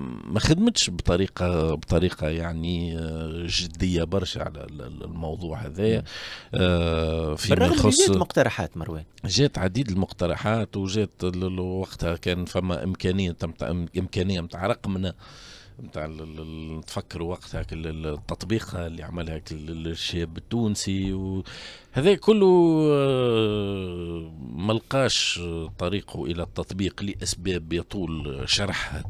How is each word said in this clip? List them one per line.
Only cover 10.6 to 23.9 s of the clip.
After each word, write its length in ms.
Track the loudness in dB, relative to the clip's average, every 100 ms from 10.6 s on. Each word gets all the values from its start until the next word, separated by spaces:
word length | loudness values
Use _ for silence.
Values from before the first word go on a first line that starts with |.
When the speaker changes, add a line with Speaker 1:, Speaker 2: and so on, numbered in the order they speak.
| 0 -4
Speaker 1:
وجات 340 | -2 0 0 -2
ال-، 220 | -2 0
ال-، 160 | -2 -2
وقتها 560 | -2 -2 -6 -4 -2 0
كان 280 | 0 0
فما 400 | 0 0 0 0
إمكانية 460 | -2 0 0 2 0
تمت-، 320 | -2 -6 -6
إم-، 260 | -4 -2 -2 -4
إمكانية 420 | -4 -2 0 -2
متاع 260 | -4 -4 -2
رقمنة، 460 | -2 -2 -2 -4 -6 -16 -20 -20 -20 -20 -18
متاع 220 | -12 -8
ال-، 160 | -8 -8
ال-، 200 | -12 -12
ال-، 380 | -12 -10 -10 -10
نتفكر 440 | -8 -10 -8 -6
وقتها 420 | -6 -6 -8 -8 -8
ال-، 140 | -8 -6
ال-، 200 | -6 -6
التطبيق 720 | -6 -8 -8 -2 -2 -2 -6
اللي 260 | -6 -8
عملها 360 | -8 -6 -6 -8
ك-، 140 | -8
ال-، 180 | -10 -8
ال-، 160 | -6 -6
الشاب 500 | -4 -4 -2 -4 -6
التونسي 760 | -4 0 0 0 -2 0 0
وهذا 1040 | -2 -2 -4 -6 -12 -16 -18 -6 2 4
كله، 720 | 4 6 6 8 8 8 6 6
آه، 1400 | 6 4 4 4 4 4 2 0 -2 -4